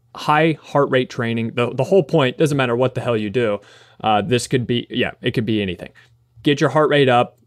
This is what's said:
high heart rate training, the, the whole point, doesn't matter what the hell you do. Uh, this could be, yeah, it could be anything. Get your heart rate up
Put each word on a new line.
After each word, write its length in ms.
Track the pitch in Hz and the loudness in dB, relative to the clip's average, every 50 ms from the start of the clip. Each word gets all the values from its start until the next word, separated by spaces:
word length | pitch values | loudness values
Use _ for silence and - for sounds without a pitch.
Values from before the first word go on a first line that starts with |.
| _ _ - | _ _ -18
high 440 | - - - 151 151 160 165 156 - - | -8 -2 0 2 2 2 2 0 -2 -6
heart 280 | - - 147 143 113 | -4 0 0 0 2
rate 200 | 123 131 131 - | 2 0 -2 -2
training, 440 | - - 120 117 113 117 113 113 - | -4 -6 -4 -4 -2 -4 -4 -4 -4
the, 160 | 120 120 113 | -2 -4 -2
the 140 | 95 127 131 | -2 -4 -2
whole 180 | - 190 196 160 | 0 2 2 2
point, 340 | - - 165 139 127 123 | 2 2 2 2 0 0
doesn't 200 | - 170 147 147 | 0 0 0 0
matter 200 | 139 131 120 117 | 0 0 0 0
what 180 | 120 131 127 120 | 0 0 0 -2
the 60 | - | -4
hell 160 | 113 123 120 | -4 -2 -2
you 140 | 110 107 104 | -2 -2 -2
do. 300 | 98 127 120 110 104 98 - - - - - _ _ - | -2 -2 0 0 -2 -4 -6 -12 -20 -20 -20 _ _ -6
Uh, 200 | - 110 107 104 | -2 0 2 2
this 260 | 104 - 123 120 - | 2 2 0 0 0
could 200 | - - 131 120 | 0 -2 -2 -2
be, 200 | 92 120 120 - - | -2 -4 -4 -4 -6
yeah, 220 | 110 120 110 87 - - - | -4 -4 -4 -4 -6 -6 -6
it 100 | 127 120 | -4 -4
could 140 | 135 113 | -2 -2
be 160 | 101 113 107 101 | -2 -2 -2 -2
anything. 260 | 95 87 - - - - _ _ _ _ _ _ _ _ - - | -4 -6 -8 -12 -16 -20 _ _ _ _ _ _ _ _ -6 -2
Get 180 | 220 220 - | -2 0 2
your 100 | 165 139 | 0 0
heart 200 | 123 156 156 135 | 2 2 2 2
rate 180 | 147 143 143 127 | 4 4 4 4
up 300 | 123 120 120 - - _ _ | 4 4 2 0 -4 _ _